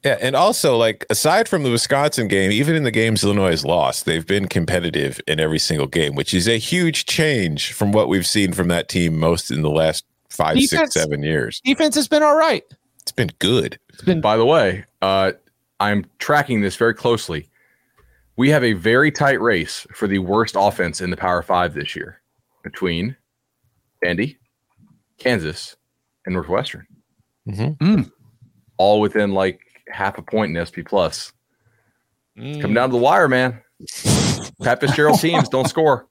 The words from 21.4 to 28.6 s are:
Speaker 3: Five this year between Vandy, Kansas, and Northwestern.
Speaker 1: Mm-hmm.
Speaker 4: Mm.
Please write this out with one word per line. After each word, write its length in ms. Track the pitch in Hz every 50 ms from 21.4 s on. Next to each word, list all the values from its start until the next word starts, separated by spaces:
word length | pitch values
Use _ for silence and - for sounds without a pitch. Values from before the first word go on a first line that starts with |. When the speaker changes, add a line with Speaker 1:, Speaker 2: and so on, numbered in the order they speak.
| 85
Speaker 3:
Five 320 | - 92 87 87 87 76
this 200 | 73 71 - -
year 260 | - - - - _ _ _ _ _ _ _ _ _ _
between 520 | - - - 95 90 85 82 90 117 135 _ _ _ _ _ _ _ _ _ _ _ _ _ _ _ _ _ -
Vandy, 320 | 90 87 82 107 147 - _ _ _ _ _ _ _ _ _ _ _ _ _ _ _ _ _
Kansas, 580 | - 127 123 104 80 76 76 - - - - _ _ _ _ _ _ _ _ _ _
and 80 | - 92
Northwestern. 520 | 92 80 76 87 107 - - - - - _ _ _ _ _ _ _ _ _ _ _ _ -
Speaker 1:
Mm-hmm. 360 | 101 98 110 139 156 139 151
Speaker 4:
Mm. 280 | 180 220 180 123 - _ _ _ _ _ _ - _ _ _